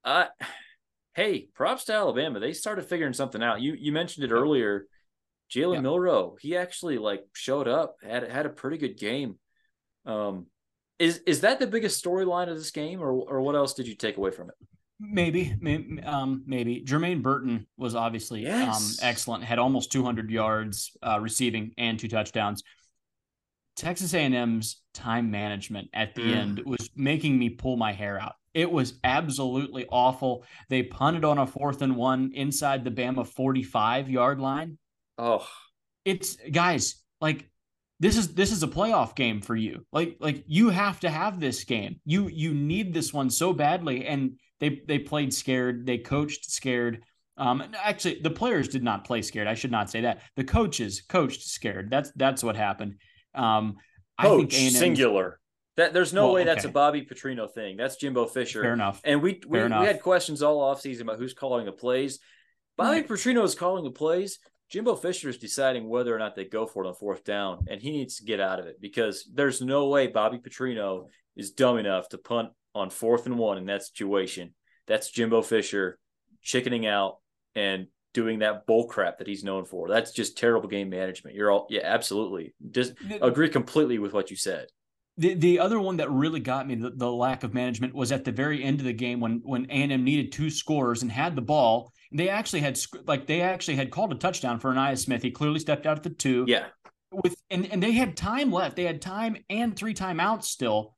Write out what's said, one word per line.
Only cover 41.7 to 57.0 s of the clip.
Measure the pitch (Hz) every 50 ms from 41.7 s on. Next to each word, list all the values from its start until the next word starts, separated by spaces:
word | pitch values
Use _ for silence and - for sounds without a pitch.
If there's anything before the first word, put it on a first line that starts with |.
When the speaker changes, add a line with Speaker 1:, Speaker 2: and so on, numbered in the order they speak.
| 123 110 101 101 - - _
Speaker 2:
You, | 147 156 196 202 175
you | 165 160 151 165 147
need | 143 143 151 165 208 220 185 160
this | 165 156 - -
one | 147 135 127
so | 120 - 165 185
badly. | 180 131 147 147 170 185 170 151 127 131 131
And | - 147 139 135 131 - _ _ _ _ _
they, | 147 147 139 - -
they | - 151
played | 139 139 - 151 151 143 131 131
scared. | - - - 131 127 123 123 123 120 123
They | 127 123
coached | 120 117 - 139 147 147 147 147 - - -
scared. | - - - 135 127 120 120 120 113 113 - _ _ _ _ _ _
Um, | - 135 123 127 139 - - 220 202 196
actually, | 208 202 208 - 180 - -
the | 151 160
players | 151 - 214 247 226 160 127 -
did | - 131
not | 120 120 104 98 -
play | - 123 113
scared. | 98 - - 110 104 104
I | 110
should | 110 - 123
not | 117 107 101 -
say | - 113
that. | 117 120 104 - - - _
The | - 131
coaches | 135 - 226 226 180 - - 117 98 98 -
coached | - _ - 185 151 - - - -
scared. | - - - - 110 98 95 95 104
That's, | 127 139 143 151 -
that's | 139 135 139 135 135
what | 123 117 107
happened. | 110 107 101 98 - 107 104 101 - _ _ _ _ _ _ _
Um, | 139 123 113 110 107 107 107 101 - _ _ _ - _ _ _
I | - - 208
think | 202 196 156 135
Speaker 1:
Coach, | -
Speaker 2:
A | 139
and | 131
M's | 131 123 127
Speaker 1:
singular. | 175 - - 123 131 117 101 95 92 90 - _ _ _ _ _ _ _ _
That, | - 170 160 156
there's | 180 180 - 175
no | 196 208
Speaker 2:
Well, | 202 190
Speaker 1:
way | 185 175
that's | 165 165 120 -
a | 135
Speaker 2:
okay. | 127
Speaker 1:
Bobby | 143 143 147 147 147